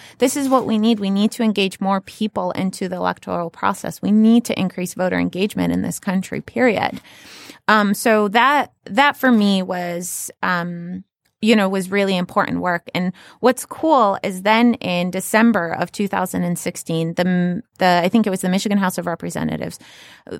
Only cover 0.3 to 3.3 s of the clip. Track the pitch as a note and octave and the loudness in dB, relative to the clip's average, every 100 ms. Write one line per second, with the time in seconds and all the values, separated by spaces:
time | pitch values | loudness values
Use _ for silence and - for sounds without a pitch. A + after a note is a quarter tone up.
0.3 | D4 C4+ C4 - A3 A3 A3 G3 G3 G#3+ | 0 2 2 2 0 2 2 0 0 0
1.3 | - A3 G3+ F#3+ - G3 G3 - - G#3+ | 0 0 0 -2 -2 -2 -2 -4 -6 -4
2.3 | - F3+ - F#3+ - F#3 F3+ F3+ F3+ - | -4 -4 -2 -4 -4 -6 -4 -4 -4 -6